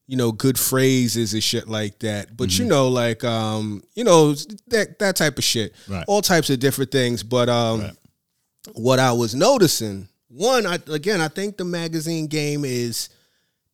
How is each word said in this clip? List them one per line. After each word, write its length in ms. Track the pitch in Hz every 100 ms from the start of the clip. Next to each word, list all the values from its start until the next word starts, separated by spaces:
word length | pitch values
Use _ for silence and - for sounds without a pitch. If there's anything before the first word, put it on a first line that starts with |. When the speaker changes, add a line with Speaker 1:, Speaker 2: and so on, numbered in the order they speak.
| -
Speaker 1:
you 100 | 127
know, 120 | 117
good 280 | 110 135 123
phrases 720 | - 131 131 131 120 113 110
and 100 | 110
shit 260 | - 117 -
like 320 | 110 104 -
that. 360 | 110 104 95 113
But, 220 | 95 92
you 60 |
Speaker 2:
Mm-hmm. 40 | 226
Speaker 1:
know, 200 | 143 131
like, 360 | 123 117 110
um, 580 | 123 113 110 110 107 101 -
you 100 | 208
know, 300 | 233 170 151 147 - 208 -
that, 300 | 220 196 -
that 180 | 196 185
type 220 | 156 127
of 60 |
shit. 300 | - 117 101 - -
Speaker 2:
Right. 160 | 95 -
Speaker 1:
All 140 | 202
types 300 | 185 170 143
of 100 | 127
different 300 | 135 135 135
things. 320 | 135 123 117
But, 260 | 107 123 120
um, 320 | 120 117 113
Speaker 2:
Right. 160 | 98 - _ _ _ _ _ _ -
Speaker 1:
what 240 | - 120 127
I 140 | 131
was 220 | 120 117
noticing, 720 | 127 214 269 170 - 110 98 92 _ _
one, 380 | 123 226 254 185
I, 120 | 175 -
again, 340 | 156 175 196
I 60 | 156
think 280 | - 202 196
the 80 |
magazine 600 | 175 170 165 160 160 165 151
game 400 | 151 147 147 139
is, 420 | 123 120 113 - _ _ _ _ _ _